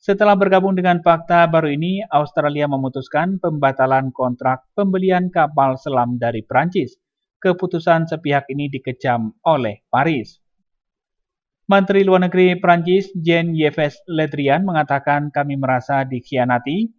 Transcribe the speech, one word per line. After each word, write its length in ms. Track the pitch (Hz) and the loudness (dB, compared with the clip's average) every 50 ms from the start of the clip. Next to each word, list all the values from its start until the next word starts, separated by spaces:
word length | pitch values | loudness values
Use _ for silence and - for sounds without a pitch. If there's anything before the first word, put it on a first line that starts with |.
Setelah 320 | _ - 196 196 214 208 | _ -2 0 2 4 4
bergabung 400 | 202 190 196 190 196 190 185 196 | 4 4 4 4 4 2 2 2
dengan 320 | 190 185 180 180 175 170 170 | 0 0 2 2 2 2 4
fakta 400 | 175 165 165 165 - 175 170 170 | 2 2 2 2 2 4 4 4
baru 240 | 165 160 165 156 151 143 | 4 4 2 2 2 -2
ini, 240 | 147 160 180 190 196 - - | -2 -2 -4 -4 -4 -6 -2
Australia 560 | - 147 151 143 _ - 147 147 147 147 147 | 0 0 0 0 _ -2 -2 -2 0 -2 -2
memutuskan 720 | 143 143 135 135 131 - - 120 - - 147 160 185 196 | -2 -2 -4 -4 -6 -6 -8 -12 -4 -4 -2 -2 -2 -4
pembatalan 720 | 185 190 175 160 147 139 135 131 131 131 131 135 131 135 131 127 | -4 -4 -4 -2 0 0 0 2 2 0 2 2 0 0 -2 -6
kontrak 480 | - 127 127 123 123 131 127 131 127 _ _ | -4 -4 -4 -4 -2 -2 -2 -2 -2 _ _
pembelian 560 | _ - 202 196 185 190 190 190 185 180 180 180 | _ -2 -2 0 0 0 0 0 0 0 -2 -2
kapal 480 | - 170 156 151 151 147 139 135 131 | 0 0 -2 0 2 0 0 0 0
selam 400 | 127 - 147 139 127 120 120 123 | -4 -6 -2 -2 0 0 0 -2
dari 240 | 120 120 117 113 110 | -4 -4 -4 -4 -6
Prancis. 560 | 107 _ 123 123 151 175 180 202 139 120 _ _ _ _ _ _ _ _ _ | -8 _ -2 0 0 0 -2 -4 -4 -4 _ _ _ _ _ _ _ _ _
Keputusan 720 | _ - 190 175 180 - 180 175 170 160 180 165 165 165 165 | _ -2 -2 -2 -2 -4 -4 -4 -4 0 2 2 2 2 -2
sepihak 400 | 165 156 - 147 143 143 139 - | -6 -6 -4 -2 -2 -2 -2 -4
ini 240 | 131 143 143 143 | -8 -6 -6 -6
dikecam 640 | 139 131 - 135 123 _ - 135 120 117 113 110 - _ _ | -8 -8 -8 -8 -10 _ -4 -2 -2 -2 -4 -6 -10 _ _
oleh 400 | 165 160 143 123 110 104 _ _ _ | 0 0 2 0 -4 -6 _ _ _
Paris. 480 | - 120 139 165 160 131 - - _ _ _ _ _ _ _ _ _ _ _ _ _ _ _ _ _ _ _ _ _ _ _ _ _ _ _ | -2 0 0 0 -2 -2 -6 -10 _ _ _ _ _ _ _ _ _ _ _ _ _ _ _ _ _ _ _ _ _ _ _ _ _ _ _
Menteri 400 | - 196 196 196 196 196 196 196 | 0 2 2 2 4 2 2 4
Luar 180 | 190 185 185 180 | 4 4 2 2
Negeri 320 | 180 175 185 185 185 180 | 2 2 4 4 4 2
Prancis, 540 | 180 196 180 175 170 165 170 180 196 196 196 | 0 2 2 2 2 2 2 0 0 0 -2
Jean-Yves 920 | - 180 160 170 170 165 165 170 165 160 151 147 143 - 156 147 - - _ - | -10 -6 -2 0 0 0 0 -2 -2 0 0 0 0 0 -2 -2 -4 -8 _ -6
Le 220 | 170 160 156 151 | -4 -2 -2 -2
Drian, 320 | 147 147 143 135 135 160 196 | -2 -2 0 0 2 0 0
mengatakan, 720 | 196 175 156 147 - 143 139 - 147 143 147 147 147 - | 0 0 -2 -2 0 -2 -2 0 0 -2 -2 -2 -4 -4
"Kami 240 | 147 143 143 139 135 | -4 -4 -2 -4 -4
merasa 480 | 135 131 131 123 123 - 143 135 135 | -2 -2 -2 -2 -2 -2 -2 -2 -2
dikhianati 840 | 131 131 123 - - - 127 123 127 123 123 - 131 151 196 226 226 _ | -4 -6 -10 -10 -6 -2 -2 0 0 0 -2 -2 -4 -4 -4 -4 -6 _